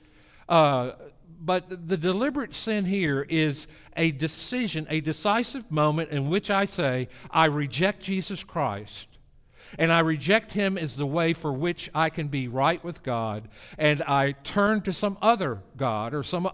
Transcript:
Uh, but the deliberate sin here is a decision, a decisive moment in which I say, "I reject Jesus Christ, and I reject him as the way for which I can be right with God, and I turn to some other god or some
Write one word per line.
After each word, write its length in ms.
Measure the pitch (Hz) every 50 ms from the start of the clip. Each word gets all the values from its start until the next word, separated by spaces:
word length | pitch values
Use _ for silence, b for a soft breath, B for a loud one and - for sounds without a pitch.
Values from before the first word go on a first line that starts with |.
| B B B B B B B B B B
Uh, 440 | 170 165 156 143 135 127 123 127 - - - 147 - - - - - - 160
but 440 | 160 180 180 156 165 185 175 170 160
the 80 | 190
deliberate 580 | 160 156 185 185 202 254 294 254 294 233 - -
sin 300 | - - 220 214 208 190
here 420 | 180 196 196 180 147 139 135 143 -
is 380 | 165 160 156 151 139 - - - B B B B B
a 160 | 156 165 165
decision, 760 | 143 127 156 151 - - - - 254 254 240 185 - 156 156 -
a 120 | 156 160
decisive 680 | 139 156 151 - - 208 208 233 233 - - 269 220 -
moment 400 | 151 151 151 151 151 165 160 -
in 200 | 151 143 135 143
which 200 | 175 202 - -
I 160 | 202 196 202
say, 420 | - - - 156 135 127 127 123 - B B B B
"I 140 | B 160 160
reject 540 | 156 147 147 143 135 117 135 180 202 202 -
Jesus 440 | - 190 196 185 165 - 196 - -
Christ, 640 | - - 170 143 113 101 101 107 - - - - - - - - _ - - B B B B B B B
and 160 | B 160 165
I 60 | 165 165
reject 540 | 165 160 160 143 127 165 208 226 220 -
him 260 | - 208 202 196 190 185
as 160 | 160 139 113
the 100 | 135 143
way 280 | 139 147 170 165 165
for 200 | 160 - - 151
which 380 | 135 131 165 175 170 - - - -
I 160 | 156 160 156
can 180 | - 170 151 147
be 180 | 143 139 127
right 360 | 120 117 131 139 160 175 - -
with 180 | 175 165 -
God, 460 | - 131 120 117 113 110 104 107 107 107 B B B B B
and 260 | B 151 151 147 139 -
I 280 | 143 143 139 139 139 143 - -
turn 380 | - - 202 202 208 220 214
to 100 | - 196
some 260 | 170 - 208 202 196 -
other 420 | 208 220 240 202 180 135 113 98 - - -
god 380 | 127 135 123 107 107 110 117 147
or 80 | 147
some 260 | 123 - 185 170 180 185